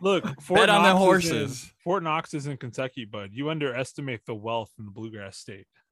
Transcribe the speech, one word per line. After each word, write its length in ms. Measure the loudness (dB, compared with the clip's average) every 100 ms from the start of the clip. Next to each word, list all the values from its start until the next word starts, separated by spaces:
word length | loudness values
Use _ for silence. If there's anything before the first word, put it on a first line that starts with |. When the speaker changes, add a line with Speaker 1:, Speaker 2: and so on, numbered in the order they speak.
Speaker 1:
look, 220 | 0 0 -2
Speaker 2:
Bet 160 | -8
Speaker 1:
Fort 280 | 0 4 6
Speaker 2:
on 140 | 6
the 100 | 6
Speaker 1:
Knox 300 | 8 6 6
is 80 | 2
in, 60 | -2
Speaker 2:
horses. 360 | -4 -8 -16 _
Speaker 1:
Fort 200 | -4 -2
Knox 300 | -2 -4 -4
is 140 | -8 -8
in 100 | -8
Kentucky, 480 | -8 -6 -6 -8 -12
bud. 240 | -12 -10
You 160 | -6 -6
underestimate 760 | -2 -4 -4 -6 -8 -8 -8 -8
the 100 | -8
wealth 360 | -4 -6 -6 -12
in 80 | -16
the 60 |
Bluegrass 460 | -12 -12 -12 -14 -16
State. 300 | -16 -18 -20 _ _